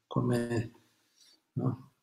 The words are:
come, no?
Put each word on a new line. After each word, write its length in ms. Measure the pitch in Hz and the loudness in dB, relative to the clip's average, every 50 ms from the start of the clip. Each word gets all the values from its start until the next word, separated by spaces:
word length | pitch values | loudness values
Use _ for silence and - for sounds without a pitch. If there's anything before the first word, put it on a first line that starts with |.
| _ | _
come, 680 | - - 123 120 123 123 120 120 120 117 110 - - - - _ _ _ _ _ _ _ _ - - - _ _ _ - | -4 -2 0 2 2 2 2 0 0 0 -2 -2 -4 -8 -18 _ _ _ _ _ _ _ _ -20 -20 -20 _ _ _ -4
no? 400 | - - - - - - - _ _ | -2 0 0 -2 -2 -8 -20 _ _